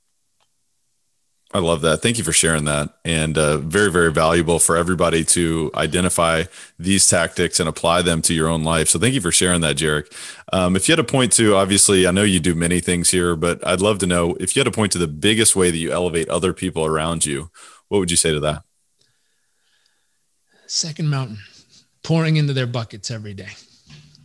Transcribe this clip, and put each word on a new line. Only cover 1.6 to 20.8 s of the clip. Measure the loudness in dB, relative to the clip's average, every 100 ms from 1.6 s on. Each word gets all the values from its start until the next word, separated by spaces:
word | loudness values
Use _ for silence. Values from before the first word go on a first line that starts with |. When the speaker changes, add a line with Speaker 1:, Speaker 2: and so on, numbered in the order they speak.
| 0 2
Speaker 1:
that. | 2 2
Thank | 0 -2
you |
for | 0
sharing | 0 2 2 0
that. | -2 -4 -6 -4
And, | 0 0 2
uh, | 2 0
very, | 0 0 2
very | 4 2
valuable | 4 2 2 2 2
for | 2 0
everybody | 0 0 0 2 0
to | 0 0 -2 -4 -4
identify | -2 0 0 0 0 0 -4 -10 -20 -8
these | -2 2 2
tactics | 2 0 -2 -2 0
and | -2
apply | -2 0 2
them | 2 0
to | 0
your | 0 0
own | 0
life. | 0 0 0
So | 0
thank | 0
you | 0
for | -2
sharing | 0 2 2
that, | 0 0
Jarek. | 0 -2 -4 -14 -18 -18 -6
Um, | -2 0 0
if | 2
you |
had | 0 2
to |
point | 0 2
to, | 4 4 4
obviously, | 4 2 4 4 4
I |
know | 2
you | 2 2
do | 0 0
many | 0 0
things | 0 0 0
here, | 0 0 0
but | -2 -2 -2
I'd | 0
love | 0 0
to | 0
know | 0 0 -2
if | -2 0
you |
had | 0
to | 0
point | -2
to | -2
the | -4
biggest | -2 0 2 2 2
way | 2
that | 0
you | -2
elevate | -2 -2 -2 -2
other | -2 -2
people | -2 -4 -2 -2
around | -2 -2 -2 -4
you, | -4 -8 -18 -20 -20 _
what | -2
would | 0
you | 0
say | 0
to | 0
that? | -2 -4 -10 _ _ _ _ _ _ _ _ _ _ _ _ _ _ _ _ _ _ _ -8
Speaker 2:
Second | -6